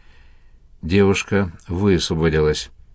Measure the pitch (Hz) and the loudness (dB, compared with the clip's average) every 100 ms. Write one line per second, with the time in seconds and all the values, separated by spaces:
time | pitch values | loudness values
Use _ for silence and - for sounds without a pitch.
0 | - - - - - - - - 80 98 | -20 -20 -20 -20 -20 -20 -20 -14 -2 2
1 | 98 95 - 101 92 - - 87 101 85 | 2 2 -2 -2 -2 -8 -10 -2 2 2
2 | - 82 80 78 76 76 - - - | 0 -2 0 2 0 -2 -8 -18 -20